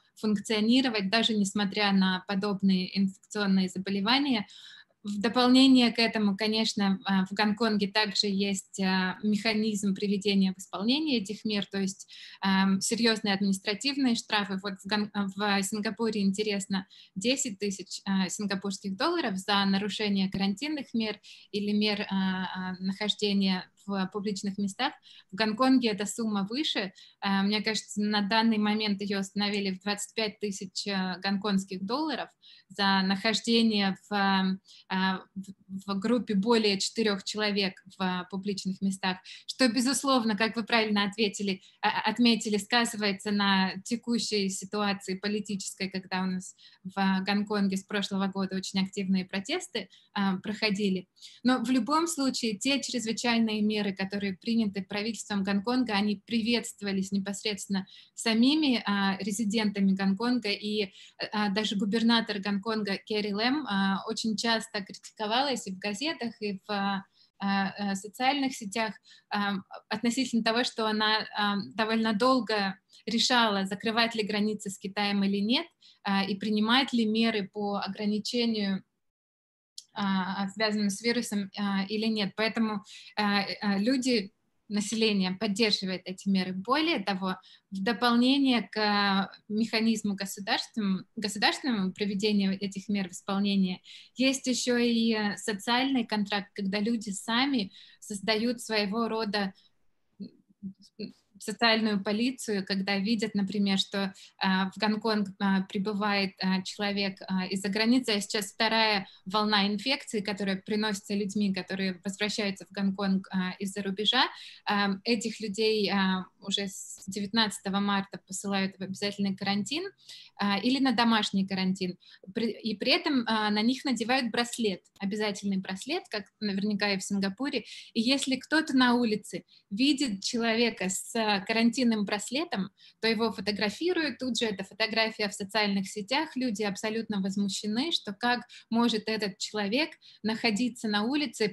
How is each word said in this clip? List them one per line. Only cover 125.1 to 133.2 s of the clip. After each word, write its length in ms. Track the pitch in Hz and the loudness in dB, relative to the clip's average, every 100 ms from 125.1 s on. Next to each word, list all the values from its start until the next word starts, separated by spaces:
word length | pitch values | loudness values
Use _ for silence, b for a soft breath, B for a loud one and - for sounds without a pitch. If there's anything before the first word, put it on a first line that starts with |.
| 208 214 196 202 190 | -2 -4 -4 -2 -4
браслет, 440 | 190 190 247 349 - | -4 -8 -6 -6 -6
как 140 | 208 208 _ | -10 -10 _
наверняка 520 | 214 196 208 208 208 | -6 -2 -2 0 0
и 60 | 190 | -2
в 60 | |
Сингапуре. 600 | - 202 196 196 277 277 220 B B | -2 -2 -2 -2 -4 -4 -8 B B
И 60 | - | -2
если 360 | 226 277 277 262 | 0 0 0 -4
кто-то 400 | - 311 311 262 | 0 0 2 4
на 180 | 247 | 4
улице 500 | 240 240 214 - 180 b b _ | 4 2 -2 -4 -12 b b _
видит 540 | 202 269 277 285 196 | 2 2 4 0 -2
человека 640 | - 233 233 226 233 220 185 | -4 -2 0 2 2 0 -4
с, 260 | 190 - 233 | -4 -6 -2
а, 240 | 214 202 | 0 0
карантинным 640 | 190 226 233 233 240 220 | 0 2 2 4 2 2
браслетом, 680 | 202 214 - 247 349 214 185 B B _ | 0 -4 -4 -4 -2 -4 -6 B B _
то 80 | 220 | 0
его 240 | 214 | 2